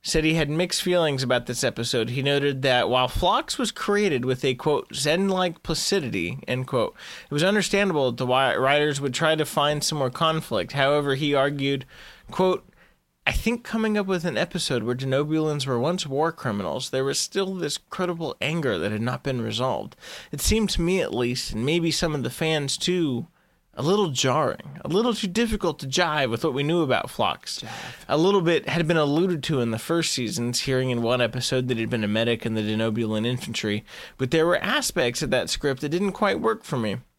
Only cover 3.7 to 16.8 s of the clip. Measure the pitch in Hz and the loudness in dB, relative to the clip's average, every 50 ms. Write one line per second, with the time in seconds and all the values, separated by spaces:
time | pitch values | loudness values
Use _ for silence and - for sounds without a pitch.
3.7 | - - - - 202 202 208 196 151 123 120 127 127 127 - 135 131 127 - 160 | -4 -6 -2 0 2 2 2 2 0 0 0 -2 -2 0 0 -2 -2 0 0 0
4.7 | 147 - - _ - 139 131 147 156 175 196 196 190 185 185 180 165 - _ - | 0 0 -2 _ -6 -4 0 0 2 2 2 2 2 2 0 -2 -2 -6 _ -4
5.7 | 165 151 - - - 196 156 120 - 98 85 87 120 139 - - 127 127 127 - | -4 -2 0 0 0 0 0 -2 -2 -2 -2 -2 -4 -6 -6 -4 -4 -4 -2 -2
6.7 | - 123 110 - - - - - - - - - 147 147 160 190 208 214 190 - | 0 0 0 0 -4 -10 -18 -16 -16 -18 -12 -4 0 2 2 4 2 2 2 2
7.7 | - 196 208 196 170 147 135 127 117 117 131 123 123 131 135 127 85 90 127 135 | 2 2 2 2 2 2 2 2 0 0 0 2 4 4 4 4 4 4 4 4
8.7 | 143 147 147 151 143 139 139 139 123 - 170 156 160 156 151 - - 160 143 147 | 4 4 4 2 0 0 -2 -2 -2 2 2 2 2 2 0 0 0 2 2 2
9.7 | 151 147 139 - 156 151 139 127 120 - 165 160 160 160 156 - 120 101 87 - | 2 0 -2 -2 0 0 -2 -2 0 0 2 2 2 0 -2 -2 -2 -2 -2 -2
10.7 | - 143 139 135 147 147 143 143 135 131 156 147 143 139 135 143 147 139 135 139 | 0 2 2 4 4 2 2 2 0 0 0 2 2 4 2 2 0 0 -2 0
11.7 | 139 135 127 - - - - - - - _ - - - 185 185 185 - - - | -2 -2 -4 -10 -18 -20 -20 -20 -20 -20 _ -14 -2 0 2 2 2 0 -4 -12
12.7 | _ _ - _ _ _ _ _ _ _ _ - - - - 220 233 233 - - | _ _ -20 _ _ _ _ _ _ _ _ 0 0 2 0 0 -2 -2 -4 -4
13.7 | - 226 220 220 214 208 202 190 190 180 165 180 131 107 - - - 175 - - | -2 0 0 2 0 0 0 0 -2 -2 -2 -2 -2 -2 -2 -2 -4 -6 -4 -2
14.7 | 139 120 110 117 135 127 135 135 131 139 151 151 156 156 156 156 151 147 131 135 | -2 -2 0 -2 -4 -2 -2 -2 0 0 0 0 0 0 0 0 -2 -2 -2 -2
15.7 | 131 120 120 156 180 180 - 143 135 139 156 165 165 - - 131 107 101 98 82 | -2 0 0 0 -2 -2 -4 -4 0 0 0 0 -2 -4 -4 -4 -2 -2 -2 -4
16.7 | 73 120 | -4 -4